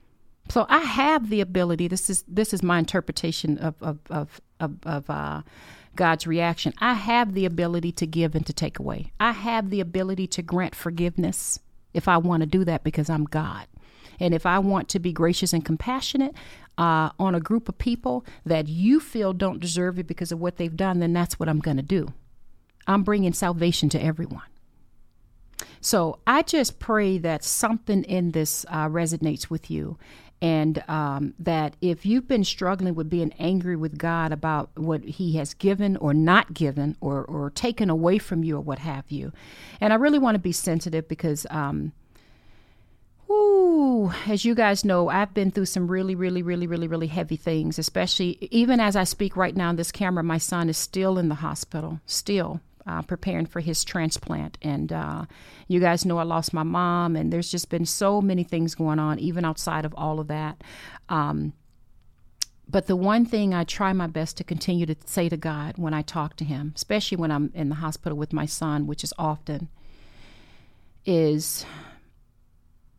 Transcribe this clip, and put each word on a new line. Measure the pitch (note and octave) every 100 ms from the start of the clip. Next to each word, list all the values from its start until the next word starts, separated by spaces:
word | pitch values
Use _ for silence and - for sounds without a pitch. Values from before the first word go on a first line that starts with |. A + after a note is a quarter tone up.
| _ _ - - -
So | B3 G#3
I | D4+
have | C#4+ A3 C#4+ D#4 G#3+
the | G#3
ability, | F#3 F3+ F3 E3 F3+
this | F#3 -
is, | F#3 -
this | F#3 G#3+
is | F#3+
my | F3 F3
interpretation | D#3+ F#3 - - E3 - D3+ D3
of, | D#3+ D3+
of, | D#3+ D3+ -
of, | D3+ D3 - - -
of, | D#3+ -
of, | E3 D3 C#3+
uh, | D3 D3 D3+ - - - - - -
God's | E3+ D#3+ E3
reaction. | E3 E3+ E3+ - -
I | A#3
have | A3+ G3+ A#3+ A3
the | F#3+
ability | F#3 E3+ E3+ E3+ E3+
to | - D#3+
give | D#3+ D#3+
and | D#3 -
to |
take | - D3 -
away. | C3+ - - -
I | A3
have | G3+ A3 A3+ G3
the | G3+
ability | E3+ F#3 F#3 F#3+ F#3
to | -
grant | E3 F3+ F#3
forgiveness | - F3 E3+ F3 F3 E3 - - - - - -
if | - -
I | E3+
wanna | F3 E3 D#3
do | F#3
that | F3 D#3+
because | - - D3+
I'm | D#3
God. | D3 D#3 D3+ - B2+ - - - - -
And | F3+
if | E3 F3
I | F#3+
want | G3 F#3+ -
to | F#3+
be | F3+
gracious | D#3+ E3+ F3 F3+
and | E3+
compassionate, | D#3 D#3+ - C4 - C4+ C4+ - - - - -
uh, | E3+ D#3+ D#3 -
on | F#3+
a | E3+
group | D#3+ A3+ G#3
of | -
people | B3 A#3 B3+ B3 - - D#3+
that | D#3+ D3+
you | E3 G#3 D4+
feel | - A3+ G3
don't | F3+ G3 D#3+
deserve | F3 E3+ F3+ F3+
it | E3+
because | E3+ F3
of | E3
what | F3 F3
they've | E3+ D#3+
done, | F#3+ F3+
then | E3+
that's | F3 F3 -
what | D#3+
I'm | D#3
gonna | D#3 C3+
do. | D3 F#3+ C3+ - - - - - _ _ -
I'm | G3
bringing | F#3+ G#3 F3+
salvation | - F3+ E3+ F3 - D3+
to | -
everyone. | D#3+ D#3 - - - - - _ - - - _ - - - - - -
So | - G3+ E3 - -
I | C#4
just | - D#4+ A#3+ -
pray | - G#3+ G3 F#3
that | E3 D3+
something | - - A3 A3+ - G3
in | - F#3 F3
this, | D#3+ D#3 - -
uh, | D#3 D3+
resonates | E3 E3 E3 D#3+ - -
with | D#3+ -
you. | D#3 - D#3+ - - - -
And, | E3 D#3 D#3 D3+ -
um, | D#3 C#3+ C#3 C#3+ -
that | E3+ D#3+ D3+ -
if | F3+ E3 G3+
you've | B3 B3+
been | A#3+
struggling | F#3 - F#3 F#3+ F#3
with | E3 D#3
being | E3+ D#3 -
angry | E3 F#3+ F3+
with | E3 D#3+ D3+
God | E3 E3 D#3+
about | D3+ D#3+ D3+ - -
what | D#3+ D#3
he | - D3+ F3 D#3
has | D3
given | - G3 G3 G3+ F#3+
or | F#3+
not | D#3 D#3+ G3+ -
given | E3 D3+ C#3+ C#3+ -
or, | C#3 C#3
or | - D#3 C#3+
taken | - A#3+ A#3 G3
away | D#3+ E3+ G#3
from | - E3
you | D#3+ D3
or |
what | D3 C3+
have | D#3 C3+ -
you. | C#3+ C3+ - - - - -
And | G#3
I | A3
really | D4 D4
wanna | B3+ G#3
be | F3+
sensitive | E3+ F#3 E3 F3 D#3+ D#3+
because, | D#3+ E3 D3+ -
um, | D#3 C#3+ D3 D3+ - - - - - - - - _ - _ _ _ -
whoo, | G#4 G#4 G4 F4+ D#4+ C4+ A#3+ F#3+ - G#3
as | G3+
you | A#3
guys | A#3 G#3+ G3+
know, | G#3 F3+ E3+
I've | F#3+ G#3
been | G#3 F#3+
through | G3+ F#3
some | F#3+ F3
really, | F#3 F#3+
really, | F3+ F3+ F3+
really, | F3 F3 F3
really, | E3+ E3
really | E3 D#3+
heavy | E3 D#3+ D#3
things, | E3+ D#3+ D#3 D#3
especially | D#3 - F3+ - F3+ - G3
even | A#3 A#3 A#3+
as | G#3+ G3
I |
speak | F#3 - G3 F#3
right | F3+
now | F#3 E3+
in | E3+
this | E3+
camera, | - F#3+ F3
my | E3 D#3+
son | - F3 E3
is | D#3
still | - F#3+ F#3+ F#3
in | E3
the | D3
hospital, | D#3 D#3 - D#3 D#3+ D#3+ -
still, | - - G3 E3 E3 - - -
uh, | E3
preparing | - E3+ F#3+ E3+ D#3+
for | F3
his | E3 D#3
transplant. | - F3 D#3+ - - D#3 D#3 -
And, | D3+ C#3+ D#3
uh, | D#3+ D3+ D#3+ D#3+ - - - -
you | F3
guys | F3 E3+ F#3
know | E3+
I |
lost | E3 E3 -
my | E3
mom, | D#3+ F3 F3 F3 E3+ D#3+
and | D#3+
there's | E3+ E3+
just | F3 -
been | E3+
so | E3 - G3+ G#3
many | G3 F#3
things | F3 E3 E3
going | - D#3+ D3+
on, | D3+ D3+
even | D#3+ E3+
outside | D#3+ D#3 F3+ D#3
of | D3+
all | - D#3 D#3
of | D3+
that. | D3+ D#3 - - - - - -
Um, | E3 D3 D3+ D3+ - _ _ - - - - - - - - -
but | F#3 F#3+
the | F3+
one | G3 A3+
thing | A#3 A3 G3
I | F3+
try | E3 - G3
my | F#3+ E3+
best | D#3+ D#3+ -
to |
continue | - E3 - F3 D#3+
to | D#3
say | - G3 E3+
to | D#3+
God | D#3+ D3+ D3+ -
when | D#3+
I | D3+
talk | D3+ E3+ D3+ -
to |
him, | D3+ C#3 D3
especially | - - G#3 - F3+
when | D#3+
I'm | D3 D3
in | - C#3+
the | D3+
hospital | D#3+ - E3+ D3
with | D3+
my | D3+ D3+
son, | - D#3+ D3 D3
which | D3
is | - -
often, | D#3 D3+ - C#3+ E3 - - - - - - - - - - - - - -
is | E3+ D#3 D3+ - - - - - - _ _ _ _ _ _ _ _ -